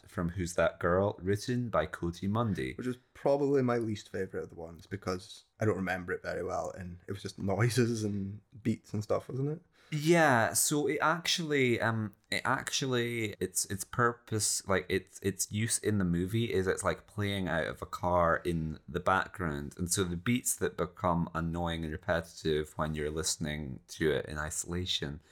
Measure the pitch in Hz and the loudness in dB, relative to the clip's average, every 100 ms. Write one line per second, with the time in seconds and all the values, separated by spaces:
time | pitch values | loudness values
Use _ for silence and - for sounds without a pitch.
0 | - - 85 95 85 - 82 - 87 92 | -8 -4 -2 -2 -2 2 2 2 2 4
1 | 101 - 90 101 - 123 120 85 78 - | 4 0 0 0 0 -2 0 0 0 -2
2 | 85 85 98 107 117 87 64 - 123 123 | -6 -4 -2 0 0 -2 -4 -4 -6 -6
3 | _ - 147 143 139 139 127 120 113 104 | _ -2 2 2 4 4 4 2 0 -4
4 | - 104 92 90 80 90 82 82 - 98 | -6 -6 -4 -6 -8 -10 -14 -14 -12 -8
5 | - 92 - - - _ 107 92 92 92 | -4 -4 -6 -20 -20 _ 0 2 0 -2
6 | 87 90 87 85 90 87 80 - 90 87 | -2 -4 -4 -4 -2 -2 -4 -6 -10 -12
7 | - 98 - - 95 95 117 123 117 113 | -10 -8 -8 -6 -2 2 2 4 2 2
8 | 107 101 98 104 - 110 113 110 - 104 | -2 -2 -4 -8 -14 -4 -2 -2 -4 -6
9 | - 98 - 127 143 160 - _ - 151 | 0 -2 -2 -4 -2 -4 -10 _ -8 -2
10 | 156 170 156 120 104 - - 147 143 - | 4 6 8 6 4 2 2 2 2 2
11 | 151 170 - - 160 143 127 117 113 113 | 2 2 0 -2 0 2 4 4 2 0
12 | 107 - _ 101 - 131 123 - 135 123 | -2 -8 _ -4 0 -2 0 -2 0 0
13 | 120 120 107 - 92 - - 101 - - | 0 -2 -4 -2 -4 -2 -4 -4 -4 2
14 | 120 120 - 110 - - - 92 - 95 | 2 2 -4 -2 0 -2 0 0 2 -2
15 | - - 101 95 - 104 113 - 104 104 | -2 -4 -4 -2 -2 0 0 0 2 2
16 | 90 85 92 110 117 95 92 - 92 76 | 4 2 2 0 2 2 2 2 0 -2
17 | - - 101 101 90 80 57 65 - - | -6 -4 -2 0 0 0 -2 -4 -10 -4
18 | 90 90 85 80 87 85 80 73 - 82 | 2 4 6 4 2 -2 -2 -6 -6 -2
19 | 95 92 - - 85 71 71 - 87 104 | 2 2 0 -4 -4 -4 -6 -6 -2 0
20 | 90 85 101 123 - - 92 - 85 - | 0 -2 0 0 0 -2 -2 -2 -6 -2
21 | 90 85 82 82 82 85 85 82 80 78 | 0 2 0 -2 -2 -2 -2 -2 -4 -6
22 | - 82 82 - 80 76 78 - 78 76 | 0 0 0 -4 0 0 -2 -4 -4 -2
23 | 76 78 80 - 76 76 71 62 - - | -4 -2 -2 -2 -4 -4 -6 -10 -14 0
24 | 78 67 - 76 78 - - 87 90 - | 2 2 -2 -6 -6 -6 -6 -4 -2 -4
25 | 73 73 - | -4 -8 -14